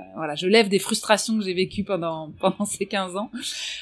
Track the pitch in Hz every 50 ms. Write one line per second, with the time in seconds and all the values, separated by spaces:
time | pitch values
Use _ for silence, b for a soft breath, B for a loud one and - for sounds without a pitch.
0 | 92 95 92 104 160 151 147 147 165 185 208 233 214 196 196 185 - - 220 220
1 | - - 214 196 - - 220 220 202 190 180 180 185 - - 202 190 - 196 175
2 | 170 165 160 160 160 151 - - - 190 190 - 208 202 - - - 190 220 196
3 | 190 180 175 196 214 208 B 247 B B B B B B B B